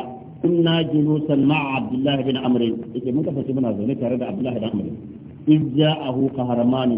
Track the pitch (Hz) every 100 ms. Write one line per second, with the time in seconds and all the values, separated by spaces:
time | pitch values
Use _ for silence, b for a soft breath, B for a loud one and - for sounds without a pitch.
0 | - - - - 175 170 165 165 160 156
1 | 147 151 151 143 139 147 139 135 110 127
2 | 139 139 127 131 127 123 117 107 - -
3 | 127 131 160 139 131 131 123 101 104 139
4 | 123 123 120 98 127 120 110 104 85 -
5 | - - - - - 151 139 131 151 156
6 | 143 127 135 135 123 117 120 131 123